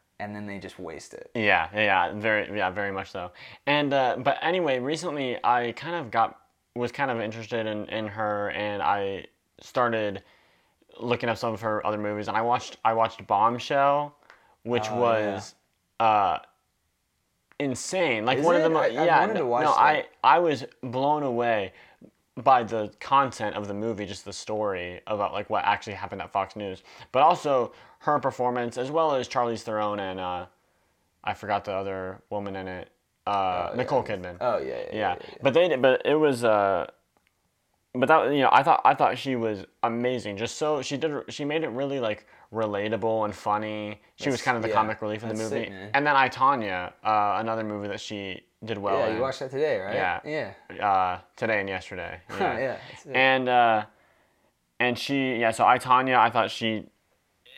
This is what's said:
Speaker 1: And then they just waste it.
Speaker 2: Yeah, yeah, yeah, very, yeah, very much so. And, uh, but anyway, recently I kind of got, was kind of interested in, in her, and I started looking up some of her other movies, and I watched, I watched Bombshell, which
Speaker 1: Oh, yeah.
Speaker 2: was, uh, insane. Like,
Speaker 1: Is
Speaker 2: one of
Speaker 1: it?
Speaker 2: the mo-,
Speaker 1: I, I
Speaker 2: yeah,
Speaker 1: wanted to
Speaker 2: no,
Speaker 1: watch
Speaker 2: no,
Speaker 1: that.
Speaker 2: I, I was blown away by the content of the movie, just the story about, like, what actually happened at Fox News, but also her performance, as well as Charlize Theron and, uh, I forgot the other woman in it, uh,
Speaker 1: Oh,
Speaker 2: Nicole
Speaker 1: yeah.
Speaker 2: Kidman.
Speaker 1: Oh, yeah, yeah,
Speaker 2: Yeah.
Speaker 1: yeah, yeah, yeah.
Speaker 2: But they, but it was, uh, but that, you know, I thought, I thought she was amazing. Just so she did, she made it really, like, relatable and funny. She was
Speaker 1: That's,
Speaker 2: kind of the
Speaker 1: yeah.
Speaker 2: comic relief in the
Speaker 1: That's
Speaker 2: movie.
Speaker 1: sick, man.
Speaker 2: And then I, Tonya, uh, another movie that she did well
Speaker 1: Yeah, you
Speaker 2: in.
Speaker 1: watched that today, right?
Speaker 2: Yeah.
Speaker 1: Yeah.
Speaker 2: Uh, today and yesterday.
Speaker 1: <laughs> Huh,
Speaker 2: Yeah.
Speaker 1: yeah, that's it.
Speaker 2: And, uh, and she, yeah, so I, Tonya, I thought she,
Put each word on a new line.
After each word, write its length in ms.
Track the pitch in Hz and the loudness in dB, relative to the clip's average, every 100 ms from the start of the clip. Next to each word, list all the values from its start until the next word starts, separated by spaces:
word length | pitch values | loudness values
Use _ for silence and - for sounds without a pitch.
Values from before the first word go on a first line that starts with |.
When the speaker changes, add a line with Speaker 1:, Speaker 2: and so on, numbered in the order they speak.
| _ _ | _ _
Speaker 1:
And 160 | 104 104 | -12 -10
then 100 | 104 | -10
they 140 | 101 | -12
just 180 | 92 - | -14 -12
waste 380 | 87 78 - - | -12 -12 -16 -18
it. 160 | - | -10
Speaker 2:
Yeah, 360 | 117 104 92 82 | 0 4 4 2
yeah, 80 | 104 | 0
yeah, 320 | 107 95 87 | 2 4 2
very, 420 | 104 110 107 92 104 | -2 0 0 0 -2
yeah, 140 | 92 | -2
very 220 | 92 101 | -2 -6
much 180 | 95 95 | -6 -8
so. 220 | 98 87 - - - - | -10 -12 -14 -20 -12 -2
And, 260 | 147 147 139 | 0 2 2
uh, 220 | 131 98 | 2 0
but 180 | 127 135 | -2 0
anyway, 340 | 160 185 165 131 | -2 0 0 -2
recently 600 | 127 156 175 147 131 120 | -2 -4 -6 -6 -4 -2
I 280 | - 120 120 | 0 0 0
kind 240 | 113 151 170 | -6 -8 -8
of 160 | 127 | -4
got, 280 | 117 113 - _ _ _ 120 | 0 -2 -4 _ _ _ -6
was 160 | 120 | -6
kind 180 | - 139 | -2 -2
of 100 | 117 | -2
interested 460 | 107 110 110 120 110 | -4 -8 -6 -4 -4
in, 220 | 104 104 | -4 -6
in 180 | 107 107 | -6 -6
her, 420 | 104 107 104 101 | -4 -4 -2 -4
and 320 | 80 104 101 | -4 -4 -2
I 420 | 82 101 98 95 - _ _ - | 0 0 -2 -6 -10 _ _ -20
started 640 | - - 120 113 104 95 - _ _ _ _ _ _ - | -6 0 0 0 -2 -6 -14 _ _ _ _ _ _ -12
looking 300 | 120 120 120 | -4 -2 0
up 100 | 110 | -2
some 120 | 120 | -4
of 100 | 107 | -4
her 220 | 110 107 | -2 -2
other 140 | - 107 | -2 -2
movies, 300 | 104 104 104 | -4 -4 -2
and 100 | 107 | -2
I 60 | |
watched, 340 | 113 120 - - 117 | 0 0 -2 -4 0
I 80 | |
watched 320 | 113 113 - 95 | 2 0 -2 -2
Bombshell, 920 | 101 110 120 - 143 139 143 147 _ _ - _ _ | 2 4 2 -2 2 4 2 0 _ _ -20 _ _
which 220 | 113 120 110 | -2 -2 0
Speaker 1:
Oh, 20 | |
yeah. 400 | 107 120 110 107 | 2 2 2 0
Speaker 2:
was, 220 | 98 - _ _ _ _ _ | -4 -10 _ _ _ _ _
uh, 380 | 110 107 98 78 - _ _ _ _ _ _ _ _ _ _ _ | 4 6 4 0 -6 _ _ _ _ _ _ _ _ _ _ _
insane. 640 | 143 127 - 185 165 113 110 | -6 -4 -4 -2 0 0 0
Like, 140 | 135 | 2
Speaker 1:
Is 60 | 156 | 4
Speaker 2:
one 100 | 175 | 4
of 60 | |
Speaker 1:
it? 20 | |
Speaker 2:
the 60 | 160 | 4
mo-, 100 | 160 | 4
Speaker 1:
I, 60 | 143 | 2
I 20 | 120 170 | 4 6
Speaker 2:
yeah, 140 | 151 | 6
Speaker 1:
wanted 140 | 113 | 4
to 60 | 113 | 2
Speaker 2:
no, 80 | 131 | 0
Speaker 1:
watch 160 | 120 151 | 2 4
Speaker 2:
no, 60 | |
Speaker 1:
that. 80 | - | 6
Speaker 2:
I, 260 | 139 151 - _ | 6 6 -2 _
I 160 | 123 156 | 6 6
was 260 | 175 135 131 _ | 4 0 -4 _
blown 400 | 127 123 139 151 | -6 -2 0 2
away 500 | 143 120 120 110 95 - - _ - _ _ - | 0 0 2 2 0 -10 -20 _ -20 _ _ 0
by 260 | 120 127 | 4 4
the 280 | 113 113 107 - | 4 -2 -4 -8
content 560 | - 135 135 - 107 101 | 2 4 4 0 -4 -4
of 120 | 104 | -6
the 60 | |
movie, 320 | 101 113 101 98 | -4 -4 -4 -8
just 200 | 98 - | -10 -12
the 80 | |
story 680 | 95 - 107 104 92 87 90 - | -14 -8 -4 -2 -2 -6 -10 -6
about, 260 | 104 101 | -2 -2
like, 160 | 101 104 | -4 -4
what 140 | 107 - | 0 2
actually 280 | 104 - | 0 -2
happened 280 | 95 98 101 | -10 -10 -10
at 100 | 87 | -4
Fox 240 | 98 95 - | -4 -4 -6
News, 280 | 101 92 - - - | -10 -10 -16 -20 -4
but 100 | 127 | 4
also 480 | 151 175 151 135 120 - - _ | 4 4 2 0 0 -6 -20 _
her 200 | - 147 | -2 0
performance, 580 | 135 - 123 123 120 127 | 0 -2 -2 0 -4 -4
as 120 | 131 | -4
well 240 | 156 160 | 0 0
as 140 | 135 117 | 0 -2
Charlize 340 | 135 120 113 | -2 0 -2
Theron 380 | - 107 104 104 | -4 -2 -2 -2
and, 200 | 95 95 | -4 -6
uh, 260 | 92 87 90 _ _ _ _ _ _ _ | -6 -6 -8 _ _ _ _ _ _ _
I 100 | - 101 | -8 -8
forgot 300 | 104 101 104 | -2 -2 -2
the 80 | |
other 480 | 95 98 95 92 98 _ | -4 -4 -6 -8 -12 _
woman 240 | 104 101 95 | -8 -6 -8
in 120 | 92 | -10
it, 220 | 90 87 _ _ _ - | -10 -14 _ _ _ -4
uh, 420 | 101 95 90 87 | 0 0 0 -2
Speaker 1:
Oh, 40 | 120 | -4
Speaker 2:
Nicole 280 | 123 139 110 | 0 -2 -2
Speaker 1:
yeah. 80 | 101 | -6
Speaker 2:
Kidman. 220 | 90 87 | -8 -4
Speaker 1:
Oh, 160 | 127 101 | -2 -2
yeah, 80 | 67 | -4
yeah, 80 | 62 | -6
Speaker 2:
Yeah. 80 | 50 | -6
Speaker 1:
yeah, 0 | |
yeah, 220 | 107 101 87 - | -4 -2 -4 -10
yeah. 80 | - | -2
Speaker 2:
But 100 | 135 | 2
they, 220 | 135 180 135 | 4 4 4
but 260 | 131 127 - | 4 4 2
it 100 | 151 | 4
was, 280 | 151 127 | 4 2
uh, 440 | 120 107 98 92 - _ _ _ _ _ _ _ _ _ _ | 4 4 4 2 -2 _ _ _ _ _ _ _ _ _ _
but 140 | 127 123 | -2 4
that, 240 | 156 110 | 4 4
you 100 | 143 | 2
know, 80 | 127 | 6
I 120 | 123 | 6
thought, 180 | 139 - - | 6 4 4
I 100 | 143 | 4
thought 220 | 131 120 | 2 0
she 180 | 139 127 | -4 -2
was 300 | 113 104 - _ | -2 -4 -8 _
amazing. 540 | 117 117 123 127 104 98 | -2 0 -2 -2 -6 -6
Just 200 | 117 - | -6 -4
so 240 | 151 151 | -2 -2
she 160 | 123 139 | -4 -4
did, 140 | 156 143 - | -4 -4 -8
she 120 | 113 147 | -8 -4
made 180 | 156 | -2
it 60 | 156 | -4
really, 300 | 117 139 139 | -4 -4 -2
like, 260 | 117 104 _ - _ | -2 -4 _ -20 _
relatable 720 | 107 110 101 107 107 110 110 107 | -4 -2 -2 -2 -2 0 0 -2
and 100 | 101 | -4
funny. 680 | - 104 107 107 104 104 _ _ | -2 -2 -2 -8 -10 -12 _ _
She 140 | 143 | -4
was 60 | 123 | -2
Speaker 1:
That's, 80 | |
Speaker 2:
kind 140 | - 123 | -2 -2
of 60 | |
the 60 | 110 | 0
Speaker 1:
yeah. 60 | 107 | 0
Speaker 2:
comic 260 | 110 107 | 0 -4
relief 200 | 107 107 | -6 -6
in 60 | 113 | -6
the 60 | 110 | -6
Speaker 1:
That's 160 | 110 | -4
Speaker 2:
movie. 140 | 120 113 | -4 -6
Speaker 1:
sick, 80 | |
man. 180 | 95 101 | -10 -4
Speaker 2:
And 140 | 123 147 | -2 2
then 80 | 139 | 4
I, 120 | 131 | 4
Tonya, 640 | - 135 135 107 92 90 - | 4 2 2 -2 -4 -6 -6
uh, 320 | 107 107 104 95 | 0 2 2 0
another 240 | 113 113 107 | -2 -4 -4
movie 220 | 104 101 | -6 -6
that 100 | 98 | -8
she 440 | - 104 98 90 _ _ 110 | -8 -8 -8 -10 _ _ -8
did 120 | 104 | -4
well 200 | 98 98 | 0 0
Speaker 1:
Yeah, 80 | 117 | 0
you 60 | 110 | 0
Speaker 2:
in. 60 | |
Speaker 1:
watched 180 | 135 131 | -2 -2
that 100 | 131 | -6
today, 280 | 131 151 113 | 0 0 0
right? 140 | 95 | -2
Speaker 2:
Yeah. 580 | 120 190 87 - 151 107 - _ | 0 0 0 -4 -6 -6 -10 _
Speaker 1:
Yeah. 160 | - 101 | -2 2
Speaker 2:
Uh, 340 | 95 92 92 - - | 4 2 -2 -10 -6
today 240 | 117 107 | -2 0
and 100 | 98 | -2
yesterday. 500 | 95 - 92 87 87 | -6 -8 -10 -10 -12
Speaker 1:
<laughs> 60 | - | -14
Huh, 80 | 95 | -4
Speaker 2:
Yeah. 180 | 98 - | -2 -2
Speaker 1:
yeah, 180 | 131 113 - | -4 -6 -12
that's 160 | - 156 | -18 -4
it. 100 | 127 | 2
Speaker 2:
And, 340 | 131 131 127 | 4 4 4
uh, 360 | 123 117 110 104 _ _ _ _ _ _ _ _ _ | 6 6 4 0 _ _ _ _ _ _ _ _ _
and 180 | 123 120 | 0 0
she, 380 | - 139 131 120 | -2 -2 0 2
yeah, 160 | 117 | 0
so 140 | 113 110 | 4 4
I, 100 | 123 | 4
Tonya, 400 | 127 127 131 127 | 4 2 4 4
I 120 | 113 | 4
thought 200 | 113 101 | 2 -2
she, 360 | - 113 107 - _ _ _ _ _ 123 | -2 -4 -4 -8 _ _ _ _ _ _